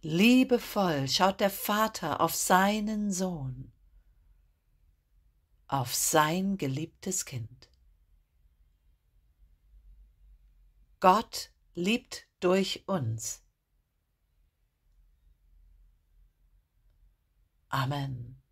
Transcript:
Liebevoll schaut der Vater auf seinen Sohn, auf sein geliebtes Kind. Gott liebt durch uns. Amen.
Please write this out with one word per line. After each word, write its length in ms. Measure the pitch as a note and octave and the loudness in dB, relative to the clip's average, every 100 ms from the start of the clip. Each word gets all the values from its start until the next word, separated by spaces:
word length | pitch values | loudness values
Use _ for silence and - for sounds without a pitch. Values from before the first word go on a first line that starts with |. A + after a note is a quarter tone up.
Liebevoll 1040 | D#3+ E3 A3 B3+ B3+ A#3+ - G#3+ F#3+ D#3 C3+ | -4 2 6 6 4 2 0 -2 0 0 -2
schaut 300 | - F#3+ G3 | 2 2 2
der 100 | G3+ | -2
Vater 720 | G3 - G#3 A3 - E3 - | -2 -2 0 0 -2 -6 0
auf 140 | E3 - | 0 0
seinen 760 | - F#3 G3 G#3+ G#3+ G#3+ G#3 | 4 4 4 2 -2 -4 -4
Sohn, 600 | F3+ F#3 E3+ C3 B2+ C3 _ _ - _ _ _ _ _ _ _ _ _ _ _ _ _ _ _ _ _ | -2 -4 -4 -8 -10 -14 _ _ -20 _ _ _ _ _ _ _ _ _ _ _ _ _ _ _ _ _
auf 280 | C#3 B2+ - | -4 -2 -2
sein 640 | - D#3+ D3+ F3 F#3+ F#3+ | 2 4 4 2 -2 -2
geliebtes 680 | C#3+ C3+ D#3+ _ - F#3 - | -4 -4 -8 _ -8 -6 -6
Kind. 440 | B2 A2+ - - _ _ _ _ _ _ _ _ _ _ _ _ _ _ _ _ _ - _ _ - - - - _ - - _ _ _ _ _ _ | -8 -10 -16 -20 _ _ _ _ _ _ _ _ _ _ _ _ _ _ _ _ _ -20 _ _ -20 -20 -20 -20 _ -20 -20 _ _ _ _ _ _
Gott 520 | F#3+ G3 A#3 - - _ _ | 4 4 0 -10 -12 _ _
liebt 540 | - F3+ A#3+ - - - _ | -6 -2 -2 -4 -18 -18 _
durch 480 | F#3 F#3 F#3+ - - | 2 2 0 -4 -4
uns. 560 | F#3+ A#2+ A2+ - - _ _ _ _ _ _ _ _ _ _ _ _ _ _ _ _ _ _ _ _ _ - - - - _ _ _ _ _ _ _ _ _ _ _ _ _ _ _ _ _ _ | -4 -2 -4 -8 -12 _ _ _ _ _ _ _ _ _ _ _ _ _ _ _ _ _ _ _ _ _ -20 -20 -20 -20 _ _ _ _ _ _ _ _ _ _ _ _ _ _ _ _ _ _
Amen. 680 | C3 C3 C#3+ C#3 B2 A#2+ C3 _ | -4 -2 -2 -4 -8 -12 -18 _